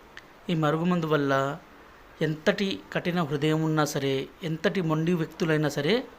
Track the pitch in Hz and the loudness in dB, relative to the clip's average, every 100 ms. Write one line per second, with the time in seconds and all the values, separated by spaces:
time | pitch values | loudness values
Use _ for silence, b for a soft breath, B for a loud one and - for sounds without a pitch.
0 | - - - - - 165 151 160 175 180 | -20 -20 -20 -16 -4 0 2 2 2 0
1 | 160 151 143 135 139 156 - - - - | 2 2 2 2 0 -4 -12 -20 -20 -20
2 | - - 156 156 - 196 196 190 - 170 | -16 -4 -2 0 0 0 -2 -4 -6 -4
3 | 180 175 151 147 156 156 156 156 151 156 | -2 -2 0 0 0 2 0 0 0 0
4 | 139 135 139 - 165 160 202 196 160 156 | -2 -2 -4 -8 -6 -2 -2 0 0 0
5 | 160 180 160 - 170 151 151 147 143 233 | 2 0 -2 -4 0 2 2 0 0 0
6 | 262 | -2